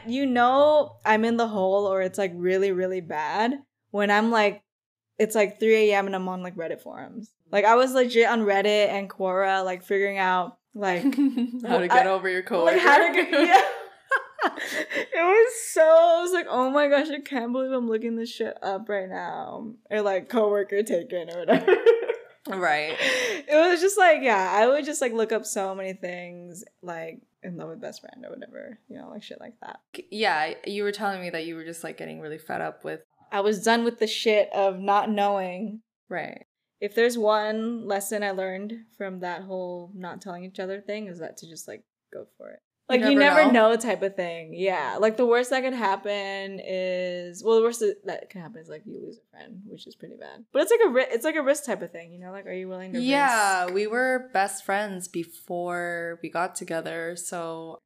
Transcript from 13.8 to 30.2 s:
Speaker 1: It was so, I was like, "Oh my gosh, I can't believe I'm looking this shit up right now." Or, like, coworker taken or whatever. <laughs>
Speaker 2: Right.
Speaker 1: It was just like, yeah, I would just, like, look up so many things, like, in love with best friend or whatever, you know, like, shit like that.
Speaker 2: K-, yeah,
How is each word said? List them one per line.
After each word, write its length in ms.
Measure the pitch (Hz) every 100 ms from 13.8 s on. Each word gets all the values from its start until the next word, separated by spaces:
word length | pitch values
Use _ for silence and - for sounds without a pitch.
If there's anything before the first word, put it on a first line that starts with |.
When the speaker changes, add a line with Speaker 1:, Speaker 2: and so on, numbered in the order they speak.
| - - - 539 - - -
Speaker 1:
It 760 | - - - - - - 330
was 300 | 349 415 466 480 -
so, 80 | 349
I 400 | 320 330 339 330
was 120 | 349
like, 140 | 359 -
"Oh 200 | 240 262
my 200 | 277 285
gosh, 180 | 277 311
I 100 | 294
can't 320 | - 277 240
believe 180 | 247 262
I'm 160 | 262 233
looking 300 | 220 233 226
this 120 | 233
shit 280 | - 220 -
up 280 | - 190 220
right 180 | 202 185
now." 640 | 185 175 160 156 - 220 233 -
Or, 120 | 214
like, 260 | 202 190 160
coworker 540 | 247 208 202 196 202
taken 460 | 220 180 170 180 165
or 100 | 175
whatever. 360 | 170 240 - 370
<laughs> 40 | 453 466 - - - _ -
Speaker 2:
Right. 480 | 190 175 151 151 -
Speaker 1:
It 560 | 523 508 494 370 285 302 339
was 80 | 349
just 180 | 370 403
like, 200 | 370 302
yeah, 300 | 262 196 185
I 140 | 196 233
would 160 | 285
just, 160 | 302 294
like, 140 | 254
look 180 | 226 220
up 140 | 220 -
so 280 | 214 190
many 200 | 190 190
things, 720 | 190 185 175 175 175 175 175 - _
like, 400 | 175 170 165 160 _ _
in 140 | 185 170
love 140 | 160
with 100 | 160
best 220 | 156 -
friend 240 | - - -
or 60 |
whatever, 460 | - - - - 220 -
you 80 | 214
know, 100 | 76
like, 120 | 214
shit 160 | - -
like 140 | - 226
that. 180 | - - _
Speaker 2:
K-, 140 | - -
yeah, 420 | 208